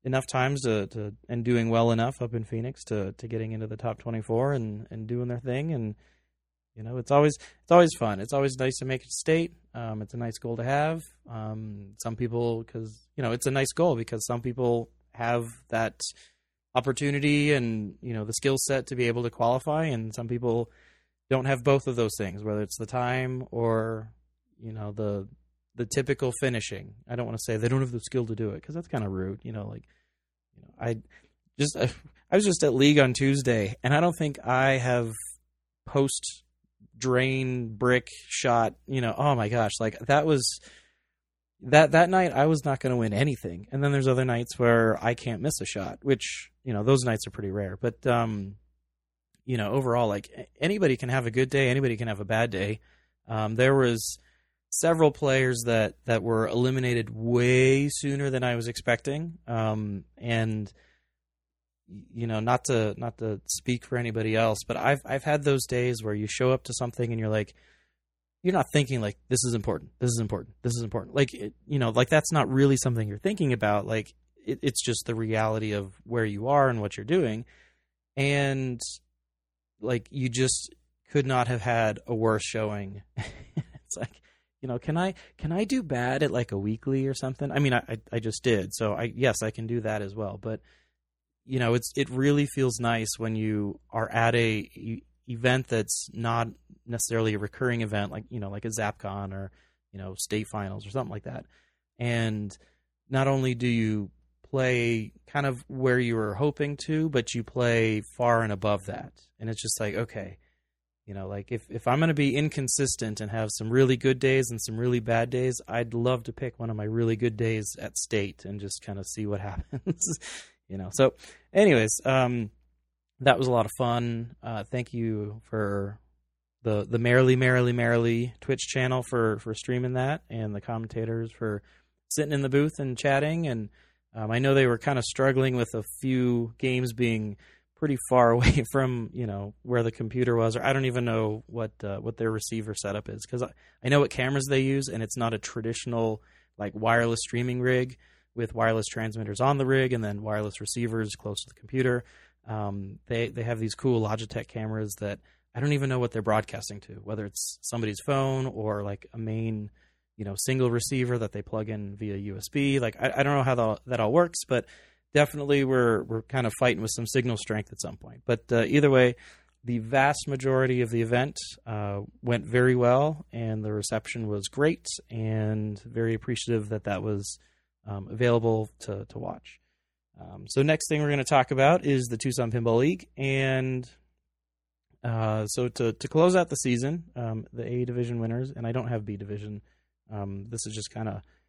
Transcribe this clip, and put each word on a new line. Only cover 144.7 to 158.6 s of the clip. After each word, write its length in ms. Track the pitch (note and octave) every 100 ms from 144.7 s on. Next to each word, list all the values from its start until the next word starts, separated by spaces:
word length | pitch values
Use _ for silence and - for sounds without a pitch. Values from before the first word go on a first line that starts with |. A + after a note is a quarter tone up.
| C3+ C3
and 160 | G#2+
it's 140 | A2+ -
not 160 | A#2
a 40 | A2
traditional, 880 | - - A2+ A2+ - A#2 A2+ A2 _ _ _ -
like, 160 | G2+
wireless 460 | G#2 A2 A#2 A#2 A#2
streaming 380 | - A#2+ B2 B2
rig 380 | B2 B2+ B2+ B2+ _ _ _ -
with 200 | A2+ A2+
wireless 300 | A2+ A2+ G#2+
transmitters 540 | - A2 G#2+ G#2+ G2+
on 160 | C3 C#3+
the 80 | C3
rig 260 | C3+ C3
and 100 | B2
then 200 | G#2+ G2+
wireless 400 | G#2+ G#2+ G#2+ -
receivers 540 | G#2+ - A#2+ A2+ G#2+ -
close 260 | G#2 G2+
to 60 | -
the 100 | -
computer. 460 | - C3 B2+ B2 A#2+ - _ _ -
Um, 520 | G#2+ G#2 G2+ G2 G2+ -
they, 200 | A#2 A#2
they 160 | A#2
have 160 | A#2 A#2
these 160 | A2 -
cool 260 | C3+ A#2+
Logitech 460 | A2 A2 A2 A#2 A2+
cameras 480 | - A2 A2 G#2+ -
that 180 | G#2 G2+ _ _ _ A#2
I 40 |
don't 140 | C#3+
even 160 | D3 C3+
know 100 | B2+
what 120 | A#2+
they're 100 | A2+
broadcasting 560 | G#2+ G#2 G#2+ A2 - G#2
to, 120 | - G#2
whether 220 | G2+ G#2+ G2+
it's 340 | - - -
somebody's 380 | - A#2 A2 G2+ -
phone 420 | C#3 C3+ C3 C3
or, 340 | G2+